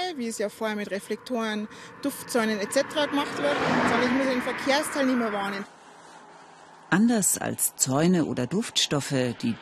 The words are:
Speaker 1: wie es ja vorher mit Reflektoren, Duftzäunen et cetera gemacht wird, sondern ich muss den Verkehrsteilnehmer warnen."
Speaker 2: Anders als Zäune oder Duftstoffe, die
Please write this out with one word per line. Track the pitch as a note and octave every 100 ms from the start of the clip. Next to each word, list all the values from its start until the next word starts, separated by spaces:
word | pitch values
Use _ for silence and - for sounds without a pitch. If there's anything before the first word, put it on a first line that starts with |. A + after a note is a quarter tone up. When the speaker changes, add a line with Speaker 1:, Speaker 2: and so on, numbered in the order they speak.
| F4+ C#4+
Speaker 1:
wie | A#3
es | A3
ja | G#3
vorher | - A3
mit | G#3 G3+
Reflektoren, | G3 - G#3+ - A#3+ A3 G#3+ G#3+ - - -
Duftzäunen | C#4+ - - A#3+ A3 G#3+
et | G#3
cetera | C4+ C#4+ D4+ C#4+
gemacht | C#4+ D4 -
wird, | C#4+ C#4 C4 B3+ B3
sondern | A#3+ B3
ich |
muss | C4 C4+
den | B3
Verkehrsteilnehmer | B3+ A#3+ C#4 C#4+ D4+ D4 C4 B3 A3+
warnen." | G3+ G3 G3 G#3 - - - - - - - - - - - -
Speaker 2:
Anders | F3+ A#3 A3+ - -
als | A2+ A#2 - -
Zäune | C3+ C3+ E3+ F3+
oder | C3 B2 B2
Duftstoffe, | F#3+ - - - D3 - C3+ B2 A2+
die | A#2 G2+